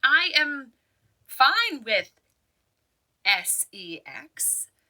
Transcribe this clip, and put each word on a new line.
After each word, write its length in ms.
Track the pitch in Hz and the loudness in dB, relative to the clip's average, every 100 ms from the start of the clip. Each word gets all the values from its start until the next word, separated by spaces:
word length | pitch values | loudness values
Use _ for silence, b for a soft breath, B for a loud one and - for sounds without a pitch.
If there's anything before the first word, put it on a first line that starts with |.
I 280 | 277 302 359 | 6 4 4
am 360 | 302 294 285 262 _ _ _ _ _ _ | 0 0 -4 -12 _ _ _ _ _ _
fine 560 | - 262 415 466 302 | 4 4 4 -2 -4
with 280 | 220 208 175 _ _ _ _ _ _ _ _ _ _ _ | -4 -4 -4 _ _ _ _ _ _ _ _ _ _ _
S 420 | 190 196 180 - - | -2 -2 -2 -6 -6
E 280 | 202 180 165 | -10 -14 -14
X. 640 | - - 302 - - - - _ | -14 -18 -20 -6 -4 -4 -8 _